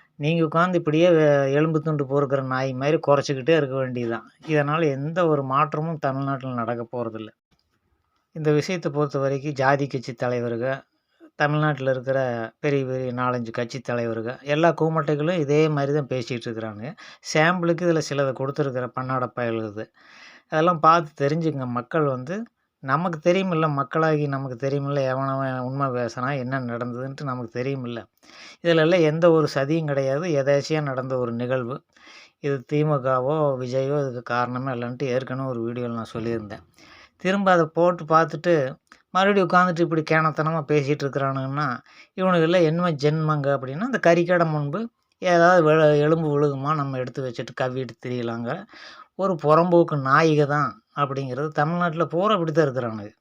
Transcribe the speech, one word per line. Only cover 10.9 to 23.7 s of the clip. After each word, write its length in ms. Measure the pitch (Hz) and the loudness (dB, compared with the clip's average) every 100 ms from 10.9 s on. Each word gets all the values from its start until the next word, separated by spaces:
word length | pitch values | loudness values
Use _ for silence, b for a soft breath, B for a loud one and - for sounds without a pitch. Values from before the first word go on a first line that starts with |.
| _ _ _ - - | _ _ _ -14 -2
தமிழ்நாட்டுல 560 | 147 151 151 139 131 | 0 2 0 0 -2
இருக்கிற 280 | 131 123 135 131 117 113 _ | -2 -2 -2 -2 -4 -8 _
பெரிய 220 | 151 139 127 | -2 -2 -2
பெரிய 260 | 131 127 | -4 -4
நாலஞ்சு 380 | 123 127 123 117 | -2 -2 -2 -4
கட்சி 280 | 117 120 135 | -6 -6 -8
தலைவருக, 500 | 120 120 117 113 113 131 139 | -6 -4 -2 -4 -6 -8 -4
எல்லா 240 | 147 170 | 2 2
கூமட்டைகளும் 680 | 160 160 160 147 147 151 185 | 2 0 0 0 0 0 -2
இதே 200 | 139 147 156 | 2 2 2
மாதிரி 260 | 151 139 | 2 0
தான் 160 | 151 135 | -2 -2
பேசிட்டு 360 | 127 117 123 127 | -6 -6 -8 -6
இருக்கிறானுங்க. 440 | 113 110 101 120 190 B B - | -8 -8 -10 -12 -14 B B -4
சாம்பிளுக்கு 600 | 156 160 185 170 165 175 | 2 2 2 0 0 0
இதுல 160 | 165 | 0
சிலதை 320 | - 139 139 | -2 -2 -2
கொடுத்துருக்கிற 540 | 127 135 139 139 127 123 | -2 -4 -2 -4 -4 -6
பன்னாட 380 | 131 127 131 123 | -8 -4 -4 -4
பயல்கள் 400 | - 120 113 110 | -4 -4 -4 -6
இது. 160 | 104 110 _ B B B B B | -10 -14 _ B B B B B
அதெல்லாம் 360 | 156 170 170 | 0 2 4
பார்த்து 300 | 156 170 151 - | 6 4 2 -2
தெரிஞ்சுக்கங்க. 500 | 139 160 160 139 127 | -2 0 -2 -4 -4
மக்கள் 340 | 120 120 170 147 | -6 -4 -2 0
வந்து 320 | 127 127 196 233 _ _ _ | -2 -6 -10 -10 _ _ _
நமக்கு 360 | 135 143 180 165 | -2 0 0 -2
தெரியுமில்ல, 480 | 175 180 190 165 160 | 2 2 2 0 0